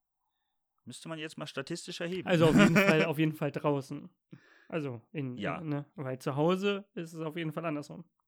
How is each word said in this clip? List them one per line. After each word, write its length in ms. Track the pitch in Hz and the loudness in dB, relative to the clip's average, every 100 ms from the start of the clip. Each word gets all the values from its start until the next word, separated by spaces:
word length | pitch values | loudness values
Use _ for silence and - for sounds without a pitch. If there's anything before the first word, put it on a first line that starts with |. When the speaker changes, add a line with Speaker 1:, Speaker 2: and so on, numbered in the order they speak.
| _ _ _ _ _ _ _ _ - | _ _ _ _ _ _ _ _ -18
Speaker 1:
Müsste 240 | - 165 | -16 -12
man 80 | 160 | -10
jetzt 200 | 156 - | -10 -10
mal 100 | 151 | -8
statistisch 520 | - 139 170 - - | -8 -6 -8 -8 -8
erheben. 260 | 170 185 - | -6 -4 2
Speaker 2:
Also 180 | 175 160 | 6 8
auf 80 | 151 | 8
jeden 200 | 202 165 | 8 8
Speaker 1:
<laughs> 20 | |
Speaker 2:
Fall, 280 | 196 156 165 | 6 4 4
auf 120 | 147 | 2
jeden 160 | 160 | 0
Fall 180 | 151 147 | 0 -4
draußen. 580 | 151 151 143 131 143 - _ _ 143 _ _ - | -2 0 0 -2 -10 -12 _ _ -20 _ _ -8
Also, 280 | 170 143 120 - | -6 -6 -8 -10
in, 260 | 160 131 123 | -6 -6 -4
Speaker 1:
Ja. 220 | 98 82 | -4 -4
Speaker 2:
äh, 20 | |
ne? 220 | 160 143 147 - | -4 -4 -6 -10
Weil 220 | 131 131 | -8 -6
zu 180 | - 139 | -4 0
Hause 480 | 160 185 202 202 202 - | 2 2 0 -2 -6 -12
ist 180 | 165 | -10
es 60 | 165 | -8
auf 160 | 160 160 | -8 -6
jeden 140 | 160 | -6
Fall 120 | 151 165 | -4 -4
andersrum. 380 | 147 147 156 - _ | -6 -8 -14 -18 _